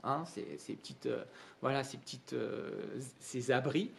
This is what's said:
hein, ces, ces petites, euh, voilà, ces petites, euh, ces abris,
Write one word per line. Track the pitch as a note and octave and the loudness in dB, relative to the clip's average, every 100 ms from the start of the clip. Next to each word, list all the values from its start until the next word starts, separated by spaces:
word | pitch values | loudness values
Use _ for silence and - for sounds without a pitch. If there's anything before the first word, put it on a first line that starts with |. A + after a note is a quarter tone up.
hein, | - C#3+ E3 | 0 0 0
ces, | - - D2 | -4 -6 -6
ces | - | -6
petites, | - - C3 C3 | -8 -8 -4 0
euh, | A2+ - - - - | 0 -2 -12 -18 -2
voilà, | C3 C#3 | 2 2
ces | C3+ C3 | 0 -4
petites, | - B2+ - | -10 -12 -4
euh, | B2+ A2+ - - G2 - - C3 - | -2 0 -2 -2 -4 -4 -4 -6 -10
ces | - B2+ B2 | -6 0 6
abris, | B2+ C#3 D#3 A3 | 6 6 4 2